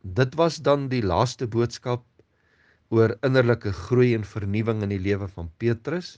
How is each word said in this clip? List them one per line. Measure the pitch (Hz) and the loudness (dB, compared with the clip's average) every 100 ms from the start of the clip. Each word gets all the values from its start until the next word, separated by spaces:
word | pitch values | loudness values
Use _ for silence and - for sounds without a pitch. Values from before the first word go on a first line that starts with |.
Dit | 98 92 131 151 | -6 -2 0 2
was | 165 160 | 0 0
dan | 139 143 135 | 0 0 0
die | 127 101 | -2 0
laaste | 87 123 - 127 | 0 0 -2 -6
boodskap | 113 117 - 127 120 _ _ _ _ _ _ _ _ _ | -2 -2 -4 -6 -8 _ _ _ _ _ _ _ _ _
oor | 110 113 - | 4 4 2
innerlike | 135 131 120 117 104 | 2 4 4 2 -2
groei | 95 - 123 123 113 | -8 0 4 4 2
en | 101 | -4
vernuwing | 107 101 104 113 110 | -8 -4 -2 0 -2
in | 101 | -2
die | 101 | -2
lewe | 95 98 98 | -2 -2 -4
van | 92 82 _ | -10 -12 _
Petrus. | 117 117 - 170 175 | -2 -2 -4 -8 -10